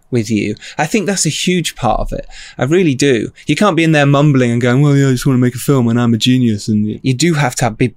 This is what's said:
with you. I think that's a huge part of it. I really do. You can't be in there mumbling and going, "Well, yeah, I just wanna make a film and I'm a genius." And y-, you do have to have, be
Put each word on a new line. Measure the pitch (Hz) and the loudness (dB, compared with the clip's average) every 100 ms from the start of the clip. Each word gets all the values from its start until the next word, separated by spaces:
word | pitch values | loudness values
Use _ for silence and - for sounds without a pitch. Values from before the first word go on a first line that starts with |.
| _ | _
with | 123 107 | -4 0
you. | 107 101 107 - - | -2 -2 -6 -10 -6
I | 151 | -2
think | 233 185 | -2 -2
that's | 190 160 | -2 -2
a | |
huge | - - 180 - - | -2 -2 -2 -4 -4
part | 117 - | -2 -2
of | - | -4
it. | - - - - - | -8 -12 -18 -16 -6
I | |
really | 127 175 170 123 | 0 2 2 2
do. | 143 117 95 - - | 0 0 -2 -6 -4
You | 151 | 0
can't | 208 160 | 2 2
be | |
in | 160 | 2
there | 151 143 | 2 4
mumbling | 139 151 135 123 | 4 4 4 2
and | 120 | 0
going, | 123 127 | 0 2
"Well, | 147 139 | 2 4
yeah, | 139 | 2
I | |
just | 127 143 | 0 0
wanna | 123 | 2
make | 123 | 0
a | 120 | -2
film | - 139 120 | 0 2 2
and | 117 | 2
I'm | 120 113 | 0 0
a | |
genius." | 120 127 120 104 - | 2 2 0 -2 -2
And | 107 | -2
y-, | 107 - | -2 -4
you | 127 | -4
do | 127 170 151 | 0 0 0
have | 131 - | -2 -2
to | 120 | -4
have, | 107 | -2
be | 123 | -4